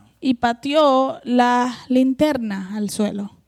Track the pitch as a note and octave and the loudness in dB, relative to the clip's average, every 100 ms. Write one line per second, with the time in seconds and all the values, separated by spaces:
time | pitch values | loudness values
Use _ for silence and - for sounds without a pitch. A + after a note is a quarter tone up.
0 | _ _ C4 B3 A#3 A#3 C#4 D4 D4 C4 | _ _ -2 0 -2 -4 -2 2 4 4
1 | C4 - - B3 B3 B3 B3 A#3+ - B3+ | 0 -4 -2 2 4 2 0 -4 -2 2
2 | C4 C4 D4+ C4+ A3 G3 F#3 G#3+ G#3 - | 2 2 0 0 -4 -8 -8 -6 -6 -2
3 | G#3 G3+ G3+ _ | -4 -4 -10 _